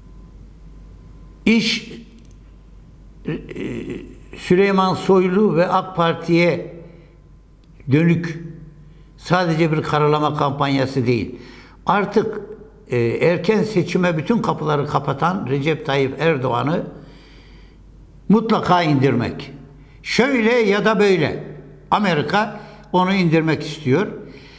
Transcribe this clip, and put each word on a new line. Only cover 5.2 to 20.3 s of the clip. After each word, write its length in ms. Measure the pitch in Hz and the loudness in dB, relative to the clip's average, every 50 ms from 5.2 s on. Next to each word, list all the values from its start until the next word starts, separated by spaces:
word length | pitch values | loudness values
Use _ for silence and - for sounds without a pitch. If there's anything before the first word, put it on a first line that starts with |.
| 185 185 180 208 220 196 156 | 4 4 4 4 4 4 4
ve 120 | 160 180 180 | 2 2 2
ak 280 | 180 190 185 - - | 2 0 -2 -2 -2
Parti'ye 760 | 170 170 165 165 170 - - 170 165 175 175 139 - - - - - - - - - - - - - - - - - - - - - - - - - - 131 | 0 0 0 0 -2 0 2 2 4 4 2 0 -2 -6 -10 -14 -18 -20 -20 -20 -20 -20 -20 -20 -20 -20 -20 -20 -20 -20 -20 -20 -20 -20 -20 -20 -12 -4 0
dönük 520 | 123 151 170 170 170 - - - - - - - - - - - - - - - - - - - - | 2 4 4 4 2 0 -2 -6 -8 -8 -12 -14 -16 -18 -20 -20 -20 -20 -20 -20 -20 -20 -20 -20 -20
sadece 560 | - - - 170 185 185 170 160 151 170 156 | -10 -4 -2 0 0 2 0 2 2 2 2
bir 100 | 156 156 | 0 -2
karalama 520 | - - 151 151 151 147 151 151 151 151 151 | -2 -2 0 2 2 2 2 2 0 -2 -2
kampanyası 720 | 151 147 143 147 147 143 139 139 135 131 135 - 139 117 | -2 -2 -2 -2 -2 -2 0 0 0 -2 -2 -2 -2 0
değil. 320 | 120 123 110 90 - - - - - - - - - - - - | 0 0 0 -2 -6 -10 -16 -18 -20 -20 -20 -20 -20 -20 -8 -2
Artık, 540 | - 180 208 190 - - 220 214 - - - - - - - - - - - - - | -2 0 0 0 0 0 0 0 0 -4 -8 -12 -14 -16 -18 -20 -20 -20 -18 -8 -4
e, 80 | 127 120 | -2 0
erken 640 | 117 117 113 - 139 160 175 160 170 - 220 208 | 0 0 0 2 2 2 2 0 0 0 0 0
seçime 540 | - - - 175 156 - - 190 180 180 170 156 | 0 0 0 -2 -2 0 0 0 0 0 0 0
bütün 240 | 143 - 233 202 | 0 0 0 0
kapıları 440 | - 165 160 160 156 151 151 143 139 | 0 -2 -4 -2 -2 -2 0 -2 -2
kapatan 600 | - - 143 - 147 139 - 156 170 185 202 - 123 | 0 -2 -2 -2 -2 -4 -2 0 -2 -2 -2 -4 -4
Recep 380 | 139 143 135 160 156 160 - | -2 -2 0 -2 -2 -2 -2
Tayyip 280 | 147 139 139 139 131 135 147 | -2 0 0 0 -2 -2 0
Erdoğan'ı 640 | 151 165 160 131 127 127 117 120 123 143 170 202 - - - - - - - - - - - - - - - - - - - - - - - - - - - - - - | 0 0 0 0 -2 -2 -2 0 0 0 -2 -2 -4 -6 -12 -18 -20 -20 -20 -20 -20 -20 -20 -20 -20 -20 -20 -20 -20 -20 -20 -20 -20 -20 -20 -20 -20 -20 -20 -4 2 4
mutlaka 540 | 202 226 220 220 214 - - - 185 175 | 4 4 4 2 0 2 2 4 2 4
indirmek. 720 | 170 151 147 131 131 139 117 120 113 - - - - - - - - - - - - - - - | 4 2 2 4 4 2 2 2 -2 -4 -6 -8 -12 -14 -16 -18 -20 -20 -20 -20 -20 -20 -20 -16
Şöyle 500 | - - - - 240 285 | -10 -4 0 2 2 2